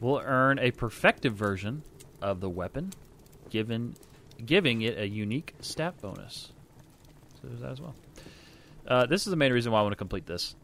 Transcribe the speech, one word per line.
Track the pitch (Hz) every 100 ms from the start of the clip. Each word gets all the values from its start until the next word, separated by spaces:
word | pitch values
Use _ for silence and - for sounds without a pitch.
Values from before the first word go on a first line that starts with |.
we'll | 120 139
earn | - 131 131 139
a | 123
perfected | - 117 - 180 233 135
version | 104 104 95 101 147 151 - - -
of | 98 95
the | 95
weapon, | 87 90 - 185 - - - - - -
given, | 107 110 113 120 - - - - - 117
giving | 175 165 113
it | 113 113
a | 104
unique | 104 104 123 160 -
stat | - - 160 -
bonus. | 101 - 98 - - - - - - - - - - -
So | 131
there's | 120
that | 131
as | 131
well. | - - - - - - - - - - -
Uh, | 127 123
this | 175 208
is |
the | 175
main | 139
reason | 123 117
why | 110
I |
want | 104
to | 101
complete | 95 98 80
this. | 85 - -